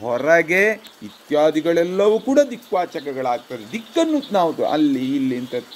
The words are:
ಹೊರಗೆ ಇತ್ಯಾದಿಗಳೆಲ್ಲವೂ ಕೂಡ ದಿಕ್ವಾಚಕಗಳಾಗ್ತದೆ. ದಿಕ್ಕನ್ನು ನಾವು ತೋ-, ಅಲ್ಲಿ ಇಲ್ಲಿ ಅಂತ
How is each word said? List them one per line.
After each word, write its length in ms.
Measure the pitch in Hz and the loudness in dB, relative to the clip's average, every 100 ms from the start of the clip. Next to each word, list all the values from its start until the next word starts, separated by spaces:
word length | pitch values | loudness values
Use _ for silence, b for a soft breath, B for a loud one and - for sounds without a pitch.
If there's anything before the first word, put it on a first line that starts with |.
ಹೊರಗೆ 880 | 113 120 143 170 160 180 208 214 - - | -6 -2 4 4 4 2 2 0 -10 -18
ಇತ್ಯಾದಿಗಳೆಲ್ಲವೂ 1160 | 107 - - 147 156 156 165 170 170 190 208 220 | -20 -16 -2 2 2 2 0 0 0 2 2 2
ಕೂಡ 200 | 254 269 | 2 2
ದಿಕ್ವಾಚಕಗಳಾಗ್ತದೆ. 1300 | 277 147 - 190 175 165 143 131 127 120 - 123 107 | 2 -2 -4 -4 -2 -6 -8 -4 -2 -4 -6 -14 -10
ದಿಕ್ಕನ್ನು 500 | 226 220 330 330 302 277 | -12 -4 -2 0 0 -2
ನಾವು 220 | 202 170 | 0 0
ತೋ-, 120 | 135 120 | 0 0
ಅಲ್ಲಿ 500 | 151 151 131 131 139 | 2 2 2 -2 -2
ಇಲ್ಲಿ 220 | 131 123 | -2 -2
ಅಂತ 160 | 123 123 120 | -6 -8 -10